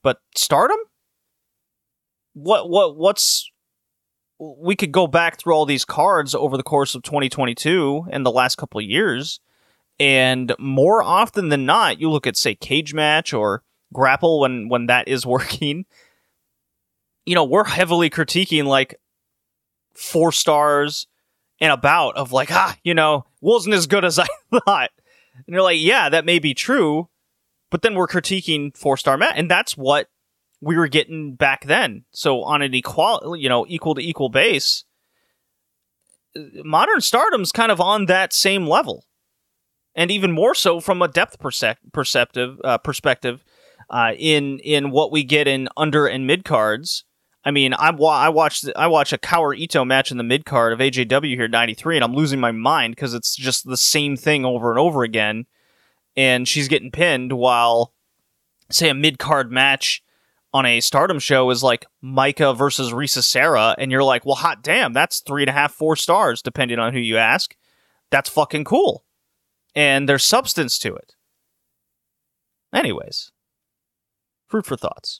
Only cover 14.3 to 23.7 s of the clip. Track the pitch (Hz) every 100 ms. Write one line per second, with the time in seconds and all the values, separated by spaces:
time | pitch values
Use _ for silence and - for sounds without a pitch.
14.3 | 156 131 127 110 123 120 123 - 127 123
15.3 | 123 - - 147 151 190 _ _ _ _
16.3 | _ _ _ _ _ _ _ _ _ -
17.3 | 175 139 175 202 170 180 170 165 165 151
18.3 | 175 190 156 139 135 131 - _ _ _
19.3 | _ _ _ _ _ _ - - 165 165
20.3 | - - 147 147 143 147 147 - _ _
21.3 | _ _ _ 156 135 143 170 139 - 131
22.3 | 131 143 175 185 - 175 165 156 147 -
23.3 | _ 156 233 180